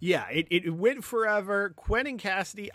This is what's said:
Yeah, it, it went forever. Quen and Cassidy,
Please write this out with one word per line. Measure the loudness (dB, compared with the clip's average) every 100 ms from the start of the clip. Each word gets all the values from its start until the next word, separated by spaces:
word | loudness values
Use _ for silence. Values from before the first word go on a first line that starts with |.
Yeah, | 0 0 0
it, | -2 0
it | 0 0
went | 2 2 2
forever. | -2 0 2 2 2 0 -2 -4
Quen | -2 0 0
and | -2
Cassidy, | -2 -2 -2 -6 -2